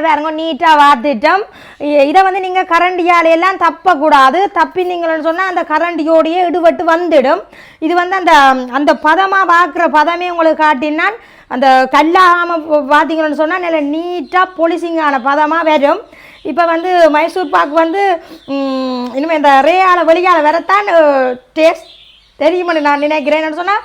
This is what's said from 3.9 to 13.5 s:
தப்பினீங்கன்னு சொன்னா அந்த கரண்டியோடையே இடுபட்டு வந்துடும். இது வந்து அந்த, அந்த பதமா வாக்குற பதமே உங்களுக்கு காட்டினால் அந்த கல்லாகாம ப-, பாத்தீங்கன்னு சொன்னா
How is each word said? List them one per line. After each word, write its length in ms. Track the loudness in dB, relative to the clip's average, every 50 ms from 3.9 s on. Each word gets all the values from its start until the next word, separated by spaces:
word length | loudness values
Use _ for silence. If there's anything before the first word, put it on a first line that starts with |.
| 0 2 2 2 4 4 4 4 2 2 0 0 0 -2
தப்பினீங்கன்னு 680 | -2 -2 -2 -4 -4 -4 -4 -4 -4 -4 -4 -4 -2 -4
சொன்னா 160 | -4 -2 -4 -4
அந்த 120 | -4 -4 -4 -2
கரண்டியோடையே 720 | -2 -2 -2 -2 -4 -4 -2 2 2 2 2 2 0 -2 -2 -2
இடுபட்டு 360 | 0 0 0 0 0 0 0 0
வந்துடும். 500 | 0 0 0 0 2 2 2 2 0 -2 -4 -10 -20 -20 -20 -20 -12 -6 -4
இது 80 | -2 -2 -2
வந்து 160 | -2 -2 -2 -2
அந்த, 140 | 2 4 4 6 6 4 2 0 -2 -6 -4 -2
அந்த 160 | 0 0 0 0 0
பதமா 320 | 0 0 2 0 0 0 0 2 2 2
வாக்குற 340 | 2 2 0 -2 -2 -2 0 2
பதமே 320 | 0 0 0 -2 -4 -6 -6 -2
உங்களுக்கு 280 | 0 0 0 0 2 0
காட்டினால் 520 | 0 0 0 -2 -4 -2 -2 -2 -4 -4 -6 -12 -20 -20 -20 -16 -10 -6
அந்த 160 | 0 2 4 4 4 2 2 2
கல்லாகாம 640 | 0 2 2 4 4 4 4 4 2 0 -2 -4 -6 -4
ப-, 160 | -2 -2 -2 0 2 2
பாத்தீங்கன்னு 480 | 2 2 0 -2 -2 -2 -2 -2 -2
சொன்னா 180 | -2 -2